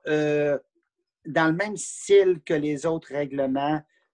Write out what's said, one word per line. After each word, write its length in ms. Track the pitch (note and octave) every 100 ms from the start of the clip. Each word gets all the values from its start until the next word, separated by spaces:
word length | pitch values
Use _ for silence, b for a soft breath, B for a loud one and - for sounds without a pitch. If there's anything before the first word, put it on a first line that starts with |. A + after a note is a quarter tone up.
| -
euh, 520 | D3+ D3+ D3 D3 C#3 - _ _ _ _ _ -
dans 200 | D#3+ D#3+
le 60 |
même 240 | E3 G#3 F#3+
style 640 | - - - G3+ F#3+ E3+
que 100 | -
les 320 | D#3+ D3+ C#3+ E3
autres 220 | E3 -
règlements, 720 | C#3 D3 C#3 C3+ C3+ C#3+ D3+ - _ _